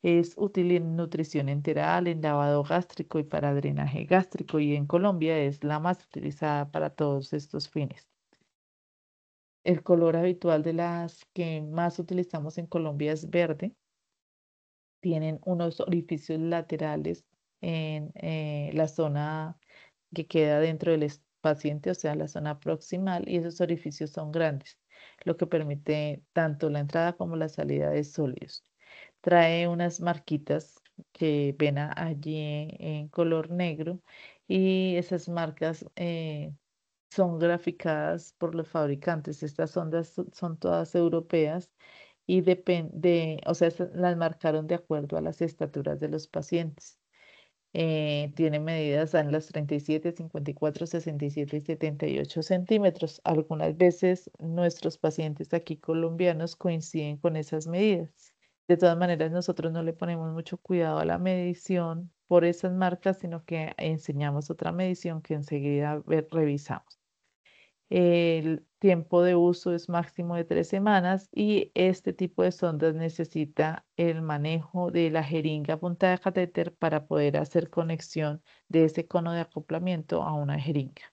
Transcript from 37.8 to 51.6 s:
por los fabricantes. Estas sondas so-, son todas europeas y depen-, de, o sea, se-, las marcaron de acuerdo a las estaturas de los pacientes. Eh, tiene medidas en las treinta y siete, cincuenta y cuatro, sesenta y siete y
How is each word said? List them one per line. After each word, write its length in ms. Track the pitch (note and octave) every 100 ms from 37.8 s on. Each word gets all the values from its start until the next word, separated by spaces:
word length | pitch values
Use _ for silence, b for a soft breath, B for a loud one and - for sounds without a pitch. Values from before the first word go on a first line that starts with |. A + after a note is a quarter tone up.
| E3+ D3+ D3+ E3+ - _
por 160 | E3+ E3
los 120 | D#3+
fabricantes. 760 | E3 D3 C#3+ E3 E3 D3+ D3
Estas 280 | D3+ D3 D#3+
sondas 380 | - D#3+ E3 E3
so-, 180 | - F3+
son 260 | - F3 D#3+
todas 380 | F3+ E3+ E3 F3+
europeas 760 | E3+ E3 E3 E3+ D3+ E3+ F3+ _ B B B B -
y 140 | F#3
depen-, 480 | F3+ F3+ F#3 F3 D#3+
de, 480 | E3+ F3 E3+ D#3+ D#3 -
o 80 |
sea, 160 | E3+ E3+
se-, 180 | E3 F3
las 240 | - F3+ E3+
marcaron 500 | E3+ E3 E3 D#3 D#3
de 80 | F3
acuerdo 420 | - D3+ C#3+ D#3+
a 40 |
las 200 | D#3 D#3
estaturas 580 | E3 D#3+ D#3 D3 D3 C#3+
de 100 | D3+
los 180 | D#3 D#3
pacientes. 720 | D#3+ D3 E3+ E3 C#3+ - _ _ b b b b _ _
Eh, 580 | - E3 D#3 D3+ D3 D3 D3
tiene 240 | D#3+ D3+
medidas 540 | D#3 E3 D3+ C#3+ D#3
en 180 | D#3+ D3
las 160 | D3+ D#3
treinta 280 | D3+ D3 D3
y 40 |
siete, 320 | D3 D#3 E3+
cincuenta 380 | E3+ E3 D#3+ D3
y 40 | D3
cuatro, 320 | D#3 D3 E3+
sesenta 380 | E3+ D#3+ D3 C#3+
y 40 |
siete 280 | D3 C#3+
y 40 | D3+